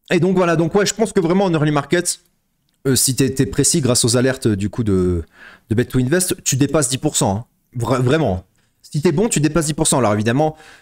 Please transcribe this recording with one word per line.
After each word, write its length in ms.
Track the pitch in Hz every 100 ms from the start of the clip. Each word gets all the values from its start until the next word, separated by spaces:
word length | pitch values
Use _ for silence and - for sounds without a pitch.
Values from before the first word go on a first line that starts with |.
| _
Et 80 | 175
donc, 180 | 180 185
voilà. 200 | 175 160
Donc, 180 | 165
ouais, 120 | 202 196
je 80 |
pense 180 | - 220
que 80 | -
vraiment, 240 | 165 190
en 80 | 196
early 200 | 160 151
market, 480 | 147 139 175 175 - _ _ _ _ _ _ 135
euh, 100 | 123
si 200 | - 123
t'es, 140 | 135
t'es 160 | 135 135
précis 340 | - 139 175
grâce 240 | 131 123
aux 120 | 120 123
alertes, 300 | 131 123 117
du 220 | 104 101
coup, 160 | -
de, 400 | 110 95 90 87 - _ - - _
de 40 |
Bet 120 | 107 123
to 120 | 131
Invest, 380 | 127 175 180 -
tu 120 | - 131
dépasses 340 | 139 160 139
dix 80 | 135
pour 180 | 151 -
cent, 180 | 127
hein. 100 | 98 - _ _ 127
Vra-, 260 | 117 131
vraiment. 420 | 127 160 135 90 - _ _ _
Si 180 | - 151
t'es 100 | 175
bon, 180 | 156 220
tu 120 | -
dépasses 260 | 151 160 156
dix 80 |
pour 140 | 156 156
cent. 100 | 156
Alors, 140 | 110
évidemment, 440 | 104 110 127 156 - - -